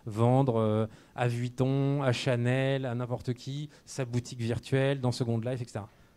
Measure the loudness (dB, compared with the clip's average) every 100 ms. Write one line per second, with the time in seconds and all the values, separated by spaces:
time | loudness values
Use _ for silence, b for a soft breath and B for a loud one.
0 | -6 2 4 6 4 2 2 2 0 B
1 | B -2 -2 0 -4 0 0 2 2 2
2 | 0 0 0 2 2 2 2 0 -2 -4
3 | -4 -4 -4 -6 -8 -8 -10 B -12 -8
4 | -4 -2 -4 -4 -2 -2 0 2 2 2
5 | 0 0 0 -2 -2 -6 -6 -10 -10 b
6 | b